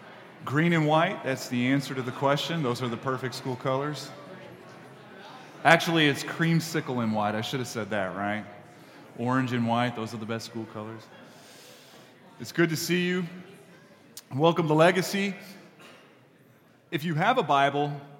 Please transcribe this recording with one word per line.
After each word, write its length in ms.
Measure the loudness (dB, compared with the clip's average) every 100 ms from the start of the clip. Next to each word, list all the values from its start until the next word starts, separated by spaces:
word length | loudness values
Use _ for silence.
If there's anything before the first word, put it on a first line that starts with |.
| -20 -20 -20 -14
Green 280 | -4 2 4
and 140 | 4 4
white, 380 | 4 2 0
that's 240 | -4 -4 -2
the 180 | 0 2
answer 300 | 2 0 -6
to 60 |
the 100 | -6
question. 500 | 0 2 2 0 -2
Those 180 | -2 -2
are 60 | -4
the 100 | -4
perfect 380 | -4 -4 -4
school 220 | -6 -8 -6
colors. 520 | -2 -2 -2 -6 -12 -16 -16 -18 -18 -20 -20 -20 -20 -20 -20 -20 -18 -18 -18 0
Actually, 420 | 6 6 6 4 4
it's 160 | 2
creamsicle 800 | -4 -2 2 2 2 -4 -2 -2
and 100 | 0
white. 220 | 0 0
I 60 | -2
should 180 | -4 -4
have 100 | -4
said 220 | -6 -4
that, 240 | -2 -2
right? 300 | -2 -4 -4 -8 -16 -20 -20 -20 -20 -20 -6
Orange 340 | 0 0 2
and 140 | 0 0
white, 300 | 2 0 -2
those 180 | -8
are 40 | -8
the 80 | -6
best 200 | -8 -6
school 200 | -10 -10
colors. 360 | -10 -12 -14 -18 -20 -20 -20 -20 -20 -20 -20 -20 -20 -20 -20 -20 -16
It's 140 | -10
good 180 | 2 2
to 60 | 2
see 280 | 0 0
you. 220 | 2 0 -4 -8 -18 -20 -20 -20 -20 -20 -20 -20 -8
Welcome 360 | 2 4 4 2
to 60 |
Legacy. 600 | 6 6 6 0 -2 -2 -4 -14 -20 -20 -20 -20 -20 -20 -20 _ _ _ _ _ _ -8
If 100 | -4
you 120 | -2
have 240 | 0 2 2
a 40 |
Bible 480 | 4 6 4 2 -2 -4 -12 -14